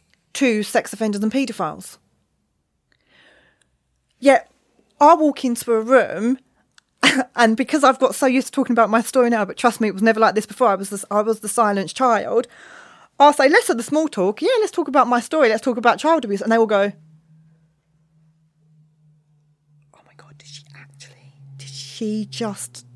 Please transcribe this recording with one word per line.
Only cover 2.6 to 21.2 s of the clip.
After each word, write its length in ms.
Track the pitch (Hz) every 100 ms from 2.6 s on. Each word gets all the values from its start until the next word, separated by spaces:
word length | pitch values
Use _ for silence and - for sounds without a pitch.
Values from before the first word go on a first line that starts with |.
| _ _ _ _ _ _ _ _ _ _ _ _ _ _ _ _
Yet, 300 | 269 262 - _ _ _ _ _
I 140 | 294
walk 300 | 330 302 -
into 280 | 262 240 -
a 80 | 226
room, 580 | 220 262 196 180 226 262 _ _ _ _ _ _
<laughs> 340 | - 262 254 -
and 200 | 226 226
because 280 | 269 311
I've 140 | 269 254
got 160 | 262
so 120 | - 269
used 200 | 254 -
to 60 |
talking 200 | - 262
about 160 | 233 214
my 140 | 220
story 260 | 226 262 240
now, 160 | 233
but 120 | 196 -
trust 240 | 247 -
me, 80 | 214
it 60 |
was 80 | 190
never 160 | 226 220
like 140 | 220
this 120 | 202 208
before. 220 | - 240
I 80 | 190
was 120 | 196
the, 140 | 202 -
I 100 | 208
was 200 | 214 220
the 80 | 214
silenced 460 | - 214 202 175 -
child. 500 | 262 220 120 196 - - - - - - _ _
I'll 120 | 285
say, 140 | 285 277
"Less 180 | 381 -
of 80 | 240
the 60 |
small 260 | 226 302 311
talk. 320 | - 185 214
Yeah, 80 | 359 508
let's 120 | 427
talk 160 | - 302
about 180 | 269 240
my 120 | 240
story. 280 | 226 320 247
Let's 120 | 214
talk 140 | - 240
about 220 | 233 214
child 260 | 302 330
abuse." 160 | 240 196
And 100 | 220
they 80 | 226
will 80 | 220
go, 260 | 208 202 - _ _ _ _ _ _ _ _ _ _ _ _ _ _ _ _ 156 156 _ _ _ _ _ _ _ _ _ _ _
"Oh 60 | _ _
my 60 | _
God, 200 | - 147
did 100 | -
she 140 | - - -
actually, 560 | - _ - _